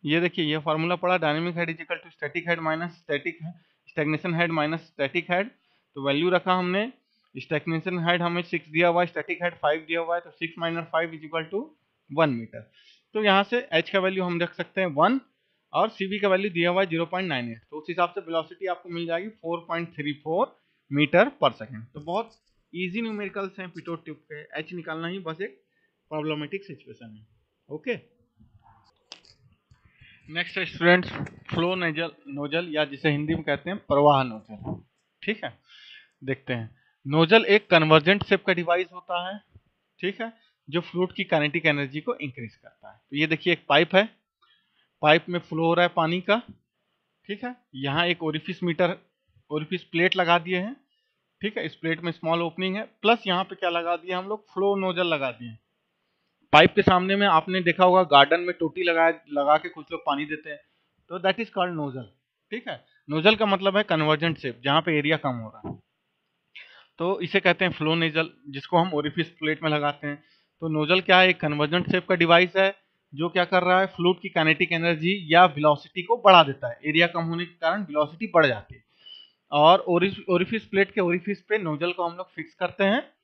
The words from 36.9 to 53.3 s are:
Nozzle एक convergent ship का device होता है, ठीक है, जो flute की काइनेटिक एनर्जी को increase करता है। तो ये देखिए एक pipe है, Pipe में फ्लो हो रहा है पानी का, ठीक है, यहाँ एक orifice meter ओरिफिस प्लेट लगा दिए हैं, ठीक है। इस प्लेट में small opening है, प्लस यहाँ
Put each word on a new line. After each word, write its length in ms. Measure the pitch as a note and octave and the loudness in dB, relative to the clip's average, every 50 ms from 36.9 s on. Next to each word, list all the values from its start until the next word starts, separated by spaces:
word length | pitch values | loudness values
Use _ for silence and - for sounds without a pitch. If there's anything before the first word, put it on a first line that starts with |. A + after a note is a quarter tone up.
| _ _ _ | _ _ _
Nozzle 380 | C3+ C#3+ D#3 E3 D#3+ G#3 A3+ A3+ | -2 2 2 4 6 6 6 6
एक 220 | - G3+ G3 - _ | 6 2 2 4 _
convergent 520 | F#3 E3 D#3 D#3 D#3 D#3+ C#3+ E3+ G3 G#3 - | 4 4 6 8 6 6 6 4 2 2 2
ship 200 | - G3+ F#3 - | 0 -2 0 2
का 80 | - | -2
device 340 | F#3 E3+ E3+ E3 F3 F3+ F#3 E3 | -2 -2 0 0 0 0 0 -6
होता 260 | F3+ F3+ _ - F3+ F3 F3+ F#3 | -10 -20 _ -8 -8 -6 -6 -8
है, 100 | G3 G#3 _ _ _ - _ _ _ _ _ _ _ _ | -12 -14 _ _ _ -20 _ _ _ _ _ _ _ _
ठीक 200 | - F#3 G3 - | -8 -8 -6 -6
है, 120 | A3+ A3+ A3+ _ _ _ _ _ _ - | -12 -12 -12 _ _ _ _ _ _ -6
जो 120 | C#3 E3+ | -6 -6
flute 320 | E3+ - - E3+ F3+ F3+ | -6 -4 -2 -2 -2 -2
की 120 | - - F#3+ | -2 -8 -4
काइनेटिक 420 | - - D#3 D3 D3+ C#3 E3+ D#3 | 0 0 0 0 0 -2 0 0
एनर्जी 340 | D#3+ D3 C#3+ C#3+ C3+ C3+ D3+ | 0 0 0 -2 -6 -8 -10
को 140 | D3 D#3+ - | -6 -6 -8
increase 380 | - D3+ C#3+ B2+ - A#2+ A2 - | -6 -8 -12 -12 -12 -16 -16 -18
करता 360 | _ _ A#2+ _ _ _ G2+ | _ _ -20 _ _ _ -20
है। 60 | G2 | -20
तो 200 | _ _ _ C3+ | _ _ _ -4
ये 100 | C#3+ D#3 | -2 -2
देखिए 260 | D#3 D#3+ - - F3+ | -2 -2 -2 0 -2
एक 120 | E3+ - _ _ | -2 -2 _ _
pipe 260 | C#3+ D3+ E3+ E3+ - | 4 4 4 4 4
है, 100 | F#3 G#3 A3 _ _ _ _ _ _ _ _ _ _ _ _ _ _ _ _ _ _ | 2 2 2 _ _ _ _ _ _ _ _ _ _ _ _ _ _ _ _ _ _
Pipe 260 | - D3+ D#3 E3 - - | 4 4 4 4 2 -2
में 100 | F3 F3 | -6 -6
फ्लो 240 | - - E3 D#3 E3 | -6 -6 -4 0 0
हो 100 | E3 E3+ | 2 4
रहा 120 | E3+ F3 | 4 2
है 60 | F3 F3 | 2 2
पानी 240 | F3 D#3+ D#3+ E3+ F#3 | 0 0 0 -2 -4
का, 200 | F3+ - G#3 A#3 - - - _ _ _ _ _ _ _ _ _ _ _ _ _ _ - | 0 0 -2 -2 -2 -10 -20 _ _ _ _ _ _ _ _ _ _ _ _ _ _ -14
ठीक 160 | G3+ G3+ - | -12 -10 -10
है, 100 | A#3+ B3 _ _ _ - | -14 -14 _ _ _ -14
यहाँ 300 | C3 C3+ C#3 C#3 D#3+ F3 | -8 -6 -4 -2 -2 0
एक 160 | F3 F3 E3 | -2 -2 -2
orifice 400 | E3 D#3 D3+ D#3+ - - F3+ - | -2 -4 -4 -4 -6 -8 -8 -4
meter 340 | F3+ F3 E3 - F#3 E3+ F#3+ - _ _ _ _ _ _ _ _ _ _ D3 | -4 -4 0 0 0 0 0 -6 _ _ _ _ _ _ _ _ _ _ -6
ओरिफिस 300 | D3+ D#3 D#3 F#3+ F3 - | -6 -6 -6 -8 -10 -10
प्लेट 320 | _ - E3 F3 F#3 - | _ -2 0 2 2 2
लगा 220 | F#3+ F3+ E3 E3+ F3 | 0 4 4 4 2
दिए 200 | E3 F3 F#3 F3+ | 2 0 -4 -4
हैं, 180 | F#3 G#3+ C#4 _ _ _ _ _ _ _ _ _ _ _ _ _ | -4 -6 -10 _ _ _ _ _ _ _ _ _ _ _ _ _
ठीक 180 | - G#3 G#3 - | -8 -8 -6 -6
है। 80 | D#3+ | -8
इस 80 | D#3+ - | -8 -10
प्लेट 260 | _ - E3 E3 D#3+ | _ -6 -6 -4 -4
में 120 | E3+ E3+ | -4 -8
small 300 | D#3+ - - D#3+ E3 E3+ | -8 -6 -2 -2 -2 0
opening 340 | E3+ E3 D#3+ - F#3 F#3+ F#3 | -2 -4 -4 -6 -6 -4 -4
है, 60 | G#3 | -6
प्लस 440 | A3 - _ _ - G3+ A#3 A3+ - | -8 -12 _ _ 2 2 2 2 0
यहाँ 180 | G3 | -2